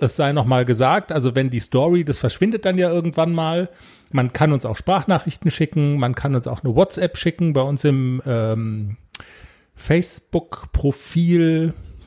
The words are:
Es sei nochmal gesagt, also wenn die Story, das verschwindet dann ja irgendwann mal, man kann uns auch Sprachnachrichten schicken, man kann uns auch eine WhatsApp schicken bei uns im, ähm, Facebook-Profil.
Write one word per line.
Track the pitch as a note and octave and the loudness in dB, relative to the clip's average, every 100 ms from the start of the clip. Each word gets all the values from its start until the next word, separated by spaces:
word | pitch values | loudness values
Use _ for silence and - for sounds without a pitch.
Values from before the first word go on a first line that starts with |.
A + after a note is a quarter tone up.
Es | B2 - | -2 0
sei | C#3+ | 0
nochmal | D3 A#2 B2+ | 2 2 2
gesagt, | B2 A#2 C3 F#3 - | 2 2 2 2 0
also | D#3 B2+ | -2 0
wenn | B2 C3+ | 0 0
die | A#2+ | -2
Story, | - C3 D3+ F3 | 0 2 4 2
das | D3 - | 0 -2
verschwindet | B2 - G3 A3+ | -2 0 0 0
dann | F#3+ F#3 | 0 0
ja | F3+ | 2
irgendwann | E3+ E3+ - E3 | 0 0 0 0
mal, | E3+ D#3+ E3 F3+ - - - _ | 0 0 -2 -4 -8 -20 -20 _
man | C3+ B2 | -2 0
kann | - C#3+ | 2 2
uns | C#3+ | 2
auch | B2 G#2 | -2 -6
Sprachnachrichten | - F#3 D3+ F3+ - - E3 | 0 0 2 0 -2 -4 -2
schicken, | - D#3 D#3+ C#3+ C#3+ | -2 -2 0 0 0
man | B2 | -2
kann | B2 C#3+ | -2 -2
uns | C3 B2 | -2 -2
auch | B2 | -4
eine | B2+ | 0
WhatsApp | A#2 F#3+ - F3+ - | 2 2 0 -4 -2
schicken | F3 - E3+ | -4 0 0
bei | C#3 | 0
uns | C3+ C#3+ | 0 0
im, | D3 C3+ B2+ B2+ C3+ | 2 2 0 -2 -2
ähm, | A#2 A2 A2+ A2 G#2+ G#2 G#2+ _ - - - - _ _ | -2 0 -2 -4 -6 -6 -10 _ -20 -20 -20 -20 _ _
Facebook-Profil. | - - D#3+ F3 - - E3+ - - - - C#3+ C3+ - E3 E3+ F3 E3 D#3+ D#3+ - - - | -8 0 0 0 -8 -6 -6 -6 -14 -6 -2 0 -2 -4 0 2 4 4 2 0 -4 -14 -20